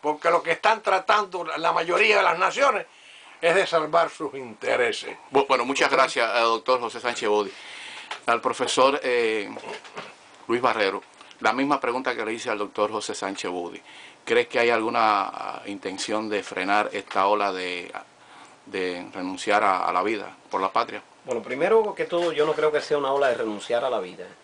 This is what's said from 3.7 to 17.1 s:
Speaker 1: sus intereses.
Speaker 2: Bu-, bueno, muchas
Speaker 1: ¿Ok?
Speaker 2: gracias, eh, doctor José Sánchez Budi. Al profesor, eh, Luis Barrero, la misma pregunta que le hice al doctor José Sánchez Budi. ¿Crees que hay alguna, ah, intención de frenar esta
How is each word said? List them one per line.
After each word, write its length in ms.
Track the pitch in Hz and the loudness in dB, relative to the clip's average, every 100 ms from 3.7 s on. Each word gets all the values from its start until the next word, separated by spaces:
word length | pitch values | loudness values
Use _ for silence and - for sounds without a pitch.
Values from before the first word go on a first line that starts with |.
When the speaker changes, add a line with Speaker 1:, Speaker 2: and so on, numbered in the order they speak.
| 165 151 165 165 | 0 2 2 2
Speaker 1:
sus 240 | - 156 | -2 -8
intereses. 840 | 135 123 107 120 120 120 104 - - - | -8 -12 -8 -2 0 0 -2 -8 -14 0
Speaker 2:
Bu-, 160 | 135 139 | 2 4
bueno, 160 | 131 | 2
muchas 240 | 120 139 147 | 0 0 2
Speaker 1:
¿Ok? 60 | |
Speaker 2:
gracias, 360 | 131 131 131 117 | 4 2 2 0
eh, 80 | 113 | 2
doctor 400 | 117 113 - 127 | 2 2 2 0
José 200 | 117 113 | 0 -4
Sánchez 280 | 120 117 117 | -4 -2 2
Budi. 240 | 104 101 - - - - - - - - | 2 2 -6 -16 -16 -16 -16 -14 -8 -2
Al 140 | 117 | 0
profesor, 600 | 123 117 123 - 131 143 | 0 -2 -2 4 4 4
eh, 480 | 135 123 117 110 101 110 107 113 - - - - - - - | 0 2 2 0 -4 -10 -12 -14 -14 -16 -16 -20 -20 -20 -2
Luis 160 | 120 | 0
Barrero, 400 | 123 113 98 98 - - - - | 2 2 0 0 -10 -20 -20 -2
la 120 | 110 | 0
misma 280 | 120 139 143 | 2 0 0
pregunta 340 | 117 123 131 | 0 -2 -4
que 100 | 117 | -4
le 80 | 107 | -4
hice 180 | 117 123 | -4 -4
al 80 | 104 | -4
doctor 340 | 101 - 104 | -4 -2 0
José 220 | 110 - 104 | -2 -6 -6
Sánchez 340 | 98 98 - | -6 -6 -6
Budi. 320 | 90 87 - - - - - | -6 -6 -10 -18 -20 -20 -18
¿Crees 240 | - 117 120 | 0 2 2
que 100 | 127 | 2
hay 120 | 117 | 4
alguna, 540 | 117 113 117 110 104 | 2 0 2 4 4
ah, 380 | 98 - 95 - - | 0 -6 -10 -10 -10
intención 640 | 98 98 92 - 107 110 | -10 -8 -8 -4 -4 -2
de 120 | 104 | -4
frenar 460 | 95 - 92 101 104 | -4 -6 0 0 0
esta 320 | 101 - | -4 -6